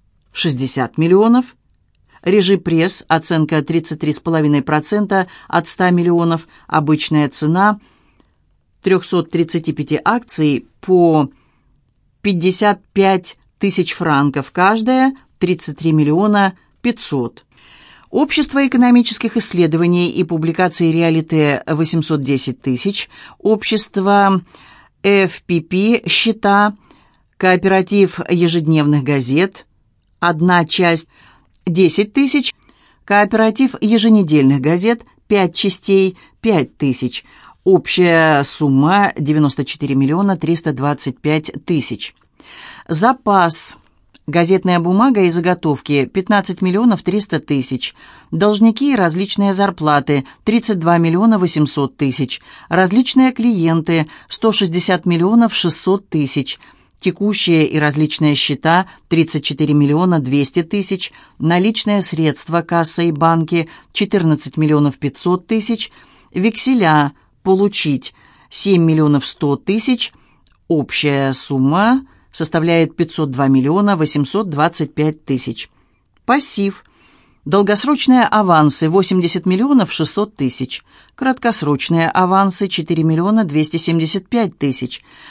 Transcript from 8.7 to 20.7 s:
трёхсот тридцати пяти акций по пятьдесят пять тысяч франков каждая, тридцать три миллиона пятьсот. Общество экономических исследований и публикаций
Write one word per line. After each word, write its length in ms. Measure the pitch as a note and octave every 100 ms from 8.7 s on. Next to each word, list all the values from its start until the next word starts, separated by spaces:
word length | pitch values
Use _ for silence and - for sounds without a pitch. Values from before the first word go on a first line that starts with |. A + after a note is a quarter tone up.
| _
трёхсот 480 | F#3+ F#3 F3+ F3+ D#3+
тридцати 420 | E3+ E3 E3+ D#3+
пяти 300 | D3 C#3 D3+
акций 640 | - A#3 - - D3+ C#3 - _
по 480 | - F#3 E3+ D#3 C3+ - _ _ _ _ _ _ _ _
пятьдесят 600 | G#3 F3+ F3+ F#3 G#3 F#3+ _
пять 460 | - F#3+ F#3+ F#3 - _ _
тысяч 340 | G3+ F#3 E3+
франков 580 | - E3 C#3+ C#3+ C#3 C#3
каждая, 640 | - F#3 A3+ A3 C4 C4 C4+ _ -
тридцать 400 | F3 E3+ - D3+
три 160 | D#3+
миллиона 640 | D#3 D3 D#3+ G#3 G#3 G3 F#3 _ _
пятьсот. 640 | A#3+ B3 - C#3+ A#2+ - _ _ _ - - - _
Общество 560 | - C#4+ - C#4+ C#4 C#4
экономических 680 | B3 B3 A#3+ A#3 - A3+ A3+
исследований 720 | - F3 E3 D#3+ F3 F3 F3
и 140 | - E3+
публикаций 640 | E3 D#3+ E3 F3+